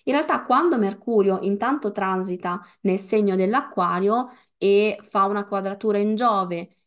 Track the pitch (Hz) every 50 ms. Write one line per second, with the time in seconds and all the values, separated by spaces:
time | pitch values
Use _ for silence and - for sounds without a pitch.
0 | _ - 262 294 311 294 269 254 - - 247 269 330 349 311 233 208 196 208 -
1 | - 240 233 214 196 196 196 - - 196 202 202 226 247 277 294 - 208 202 -
2 | 185 190 190 185 185 196 180 180 - 180 180 180 - - _ _ - 190 185 190
3 | 190 - 226 214 208 196 185 190 185 190 226 269 269 - - 208 175 175 175 180
4 | 190 202 220 240 254 247 - - _ _ _ - 180 196 202 202 214 214 - -
5 | - - - 202 196 196 208 208 202 202 202 196 190 196 202 202 - 220 208 202
6 | 208 214 220 214 247 240 208 196 185 175 175 170 175 - _ _ _